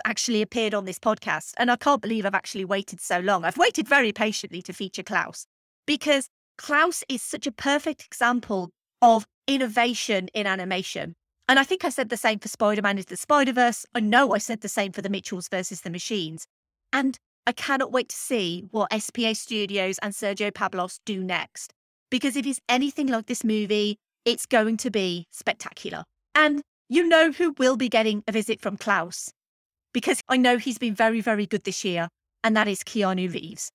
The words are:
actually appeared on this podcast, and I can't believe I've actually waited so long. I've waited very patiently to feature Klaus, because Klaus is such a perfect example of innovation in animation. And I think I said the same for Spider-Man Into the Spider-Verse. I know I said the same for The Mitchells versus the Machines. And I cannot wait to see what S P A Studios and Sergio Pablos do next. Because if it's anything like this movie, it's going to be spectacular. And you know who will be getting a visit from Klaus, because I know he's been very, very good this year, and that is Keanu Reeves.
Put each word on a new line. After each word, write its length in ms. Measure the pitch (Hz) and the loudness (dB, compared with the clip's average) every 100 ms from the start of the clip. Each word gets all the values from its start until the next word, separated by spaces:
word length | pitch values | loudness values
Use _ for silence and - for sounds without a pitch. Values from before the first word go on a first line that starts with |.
| - | -4
actually 360 | 214 - 214 | -2 0 0
appeared 320 | 214 240 220 | 0 0 0
on 120 | 208 190 | -2 -4
this 140 | 180 | -2
podcast, 540 | 220 220 202 156 - - | 0 0 -2 -4 -4 -2
and 140 | 240 | 2
I 40 | 240 | 2
can't 260 | 294 277 | 4 2
believe 240 | 220 226 196 | 2 -2 0
I've 100 | 196 | -2
actually 300 | - 202 185 | -2 -6 -2
waited 360 | 196 190 180 | -2 -4 -10
so 180 | - 180 | -2 0
long. 260 | 185 190 170 | 2 2 0
I've 120 | 220 | 2
waited 300 | 381 - 214 | 2 2 4
very 240 | 277 233 | 4 4
patiently 500 | - 214 208 - 175 | 2 -2 -2 -8 -12
to 100 | 180 | -12
feature 300 | 185 190 - | -10 -10 -10
Klaus, 420 | 185 185 - - - _ _ _ - | -4 -2 -2 -8 -18 _ _ _ -4
because 420 | 294 302 277 - _ _ - | -2 2 0 0 _ _ -18
Klaus 460 | - 294 339 - - | -2 2 2 0 -6
is 140 | 262 | -8
such 260 | - 285 277 | -6 -6 -6
a 40 | |
perfect 540 | - 277 285 320 285 - | -4 0 0 0 -8 -12
example 640 | - 240 247 - 196 175 - _ _ | 0 2 2 -2 -4 -4 -12 _ _
of 240 | 240 226 - _ - | 8 8 2 _ -2
innovation 800 | 277 247 220 240 226 - 196 185 | 0 2 2 2 0 0 -2 -2
in 140 | 214 202 | -4 -2
animation. 640 | 190 185 190 185 - 151 - _ _ - | -2 -2 -4 -4 -8 -8 -12 _ _ 4
And 120 | 269 | 4
I 40 | |
think 220 | 269 370 320 | 4 0 -2
I 40 | |
said 200 | 269 233 | -2 -4
the 80 | 226 | 0
same 220 | 233 214 | 0 0
for 80 | - | -6
Spider-Man 500 | - 208 208 202 202 | 0 2 2 0 -2
Into 120 | 180 | -4
the 80 | 180 | -10
Spider-Verse. 680 | - 294 269 247 240 214 - | 2 4 4 4 2 2 -6
I 60 | 240 | -2
know 340 | 214 240 277 | 4 6 6
I 60 | 208 | 2
said 220 | - 220 | -2 -8
the 60 | 202 | -6
same 240 | - 196 | -4 -4
for 120 | 180 | -4
The 60 | 190 | -6
Mitchells 380 | 196 - 185 170 | -6 -6 -10 -6
versus 340 | 190 180 180 | -6 -6 -10
the 100 | 185 | -10
Machines. 560 | 175 - 214 156 165 - _ _ _ _ | -10 -4 -4 -4 -8 -16 _ _ _ _
And 260 | 269 269 - _ _ - | 0 0 -4 _ _ -4
I 60 | |
cannot 400 | 247 - 269 269 | -2 -2 0 0
wait 180 | 247 240 | 0 -2
to 60 | - | -8
see 500 | - 247 180 175 185 | -4 -2 -2 -4 -4
what 200 | 220 202 | -2 0
S 200 | 220 - | -2 -4
P 160 | - 226 | -2 -2
A 80 | 220 | -2
Studios 640 | - 220 202 202 185 190 | -4 -4 -2 -2 -2 -2
and 140 | 208 | -6
Sergio 380 | 196 208 202 208 | -4 -4 -2 -4
Pablos 480 | - 196 185 185 - - | -2 -4 -2 -6 -6 -6
do 180 | 190 | -6
next. 500 | 185 175 - - - _ _ _ _ | -2 -4 -4 -12 -18 _ _ _ _
Because 260 | 254 285 262 | -2 0 -2
if 120 | 269 | -4
it's 120 | 254 - | -6 0
anything 380 | 254 277 320 277 | 0 0 -2 -2
like 220 | 226 - | -2 -2
this 160 | 247 | -4
movie, 540 | 220 214 202 208 208 208 _ _ | 0 0 0 0 0 -2 _ _
it's 240 | - 247 - | -2 -2 2
going 300 | 240 214 226 | 2 4 0
to 120 | 247 | -2
be 380 | 208 185 175 165 | 0 -2 -4 -8
spectacular. 720 | - - - - - - - - _ _ | -8 -6 -6 -10 -12 -10 -10 -12 _ _
And 300 | 302 302 285 - _ _ | 4 4 2 -6 _ _
you 180 | 277 339 | 2 6
know 240 | 330 320 | 6 6
who 220 | - 339 285 | 4 -2 2
will 180 | 254 254 | 2 2
be 120 | 254 | 2
getting 340 | 226 220 208 - | 2 2 0 -2
a 40 | |
visit 300 | 214 214 208 | -2 -2 -4
from 160 | 190 202 | -4 -6
Klaus, 540 | 220 196 170 - - - _ _ _ _ _ | -2 0 -2 -8 -12 -16 _ _ _ _ _
because 280 | 247 - - - | -4 0 -2 0
I 100 | 254 | 4
know 200 | 247 240 | 4 4
he's 220 | 262 214 | 0 -4
been 160 | 240 202 | -4 2
very, 260 | 226 226 | 2 2
very 240 | 220 208 202 | 0 0 0
good 180 | 208 | -4
this 220 | - - 190 | -4 -4 -2
year, 220 | 170 170 - _ _ | -2 -4 -10 _ _
and 140 | 226 214 | 2 4
that 100 | 214 | 2
is 160 | 190 | 0
Keanu 480 | - 220 190 185 185 | -4 0 0 0 -2
Reeves. 380 | - 165 - - | -4 -10 -12 -12